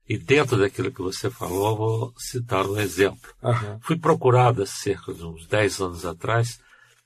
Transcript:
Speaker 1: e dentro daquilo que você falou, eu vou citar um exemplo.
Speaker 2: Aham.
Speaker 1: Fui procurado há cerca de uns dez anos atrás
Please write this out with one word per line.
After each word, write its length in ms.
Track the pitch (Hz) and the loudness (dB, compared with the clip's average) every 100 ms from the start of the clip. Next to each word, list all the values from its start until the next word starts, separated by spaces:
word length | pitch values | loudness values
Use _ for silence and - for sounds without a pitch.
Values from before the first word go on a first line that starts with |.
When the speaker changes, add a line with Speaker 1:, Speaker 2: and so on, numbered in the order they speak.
| - | -8
Speaker 1:
e 100 | 101 | -6
dentro 360 | 85 143 147 110 | 2 4 4 2
daquilo 340 | 101 - 95 | 2 0 -6
que 100 | - | -6
você 300 | 92 - 104 | -8 -6 -6
falou, 380 | - 85 92 104 | -6 -4 0 0
eu 40 | 107 | 2
vou 360 | 110 113 113 - | 0 -2 -4 -8
citar 480 | - 123 120 95 98 | -8 -8 -2 0 0
um 100 | 104 | 0
exemplo. 540 | 101 87 98 - - - | -2 2 2 2 -14 -6
Speaker 2:
Aham. 360 | 120 117 104 104 | -2 0 -2 -8
Speaker 1:
Fui 160 | - 165 | -4 0
procurado 640 | - 117 127 123 123 120 | 2 4 4 6 6 2
há 60 | 98 | -2
cerca 460 | - 101 95 - | -4 -4 -4 -8
de 120 | 82 85 | -10 -12
uns 220 | 80 82 | -12 -2
dez 340 | 107 101 - | 0 2 0
anos 240 | 92 87 87 | -6 -6 -10
atrás 540 | 82 104 117 117 - _ _ _ _ | -6 -2 0 0 -6 _ _ _ _